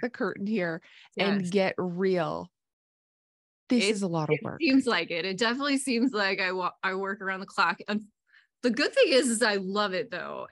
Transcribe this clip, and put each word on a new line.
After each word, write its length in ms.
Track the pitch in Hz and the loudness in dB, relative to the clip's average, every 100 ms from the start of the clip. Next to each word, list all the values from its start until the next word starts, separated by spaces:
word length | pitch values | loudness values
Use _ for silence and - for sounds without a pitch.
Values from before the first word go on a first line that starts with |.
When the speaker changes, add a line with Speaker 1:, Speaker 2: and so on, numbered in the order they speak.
Speaker 1:
the 80 | 240 | -6
curtain 360 | - 202 - 202 | -4 -4 -4 -4
here 360 | 220 175 165 - - - - | -2 -2 -4 -10 -20 -10 -2
and 240 | 196 202 | 0 0
Speaker 2:
Yes. 80 | 180 | 0
Speaker 1:
get 260 | 196 190 - | 2 2 0
real. 720 | 180 175 190 180 151 165 180 _ _ _ _ _ _ _ _ _ _ _ - | -4 0 0 2 0 -4 -10 _ _ _ _ _ _ _ _ _ _ _ 0
This 160 | 247 202 | 2 2
Speaker 2:
It, 40 | |
Speaker 1:
is 120 | 208 | 2
a 40 | 190 | 0
lot 220 | 165 151 | 0 0
of 60 | 240 | 0
Speaker 2:
it 80 | |
Speaker 1:
work. 180 | 226 - | -2 -2
Speaker 2:
seems 240 | 302 269 240 | 2 4 4
like 260 | 180 165 | 2 0
it. 140 | 165 185 | -4 -4
It 120 | 190 | 0
definitely 400 | 233 247 285 277 | 0 0 0 -2
seems 360 | 277 233 254 | 0 0 0
like 260 | 208 196 190 | 0 0 0
I 120 | 185 | -2
wa-, 200 | 185 180 - | -2 -4 -4
I 100 | 185 | -4
work 260 | 190 190 208 | -4 -4 -6
around 200 | 190 190 | -6 -6
the 80 | 190 | -6
clock. 320 | - 170 - - | 0 0 0 -2
And 160 | 214 - _ _ _ _ _ | -4 -6 _ _ _ _ _
the 60 | 247 | -2
good 240 | 233 311 | 2 2
thing 140 | 539 415 | 4 6
is, 200 | 269 269 | 6 4
is 120 | 220 | 2
I 140 | 233 202 | 2 0
love 380 | 190 202 208 | -2 -2 0
it 160 | 185 139 | -2 -4
though. 380 | 175 147 139 - | -6 -8 -10 -12